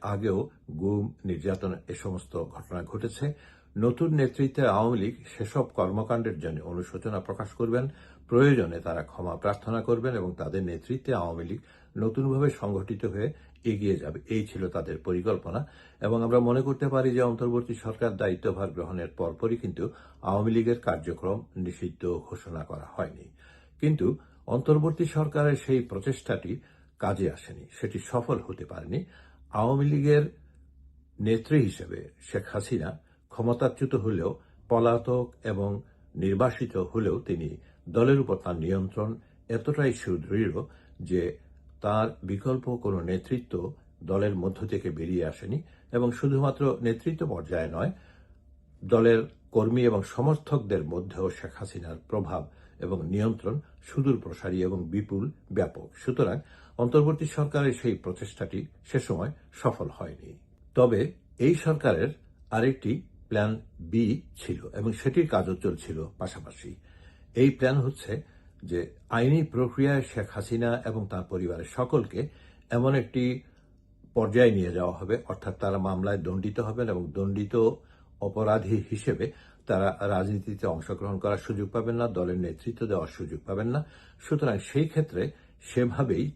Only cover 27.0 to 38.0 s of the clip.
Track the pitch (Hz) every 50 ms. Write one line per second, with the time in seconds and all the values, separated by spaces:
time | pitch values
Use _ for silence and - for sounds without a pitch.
27 | - 98 101 98 95 78 76 - - - - 123 - - - - - 101 - 98
28 | - - - 120 117 - 131 - - - - - - - - - - 76 107 151
29 | 185 - - - - - - - - - - 107 110 123 139 139 143 147 147 143
30 | 139 147 147 147 147 180 - - - - - - - - - - - - - -
31 | - _ _ - 104 107 113 110 - - 151 147 117 98 90 - 87 85 87 -
32 | - - - - - - - 101 - - - 107 101 - 123 120 - 165 160 -
33 | - _ _ _ _ _ - - 113 117 120 - 139 123 - - 139 131 - 113
34 | 101 110 101 87 85 - - - - _ - - - - 120 117 117 117 117 117
35 | 107 131 123 - - - - - - 110 101 98 98 101 101 113 - - - _
36 | - - - - 90 98 98 98 123 127 110 - - - - 98 92 - - 113
37 | 107 95 - - - - 92 82 80 76 - - - - - - - - 80 117